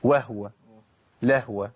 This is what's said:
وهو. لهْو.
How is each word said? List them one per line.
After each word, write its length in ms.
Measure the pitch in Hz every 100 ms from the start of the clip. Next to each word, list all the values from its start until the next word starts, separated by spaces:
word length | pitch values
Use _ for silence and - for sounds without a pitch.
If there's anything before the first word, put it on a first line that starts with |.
وهو. 480 | 120 143 110 107 101 _ _ 110 _ _ _ _
لهْو. 460 | 117 135 123 101 101